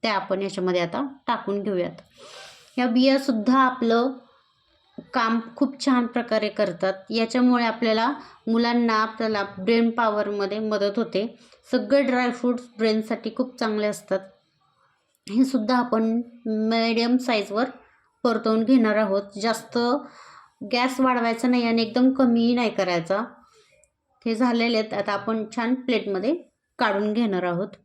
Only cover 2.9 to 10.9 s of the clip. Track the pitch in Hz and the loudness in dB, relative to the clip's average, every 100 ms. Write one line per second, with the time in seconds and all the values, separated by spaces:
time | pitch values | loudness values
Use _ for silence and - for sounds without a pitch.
2.9 | 233 262 269 269 226 208 262 254 247 226 | 4 4 4 2 0 2 4 4 2 0
3.9 | 233 254 269 - _ _ _ _ _ _ | 2 0 -4 -16 _ _ _ _ _ _
4.9 | - - 269 226 226 226 - 269 - - | -20 -6 -2 0 0 -4 -4 -4 -2 0
5.9 | 247 233 247 233 220 208 202 202 175 190 | 2 0 -2 -2 -2 -2 -2 -2 0 -2
6.9 | 190 - 220 226 254 247 247 233 233 226 | -4 -4 -2 0 2 4 4 2 0 0
7.9 | 220 233 285 - - - 226 233 240 233 | 2 0 -2 -10 -12 -2 0 2 2 2
8.9 | 220 220 220 220 208 196 185 190 233 233 | 2 0 -2 -2 -2 -4 -4 0 4 2
9.9 | 233 226 208 202 202 196 208 220 214 202 | 2 0 0 -2 -2 -4 -2 -2 0 0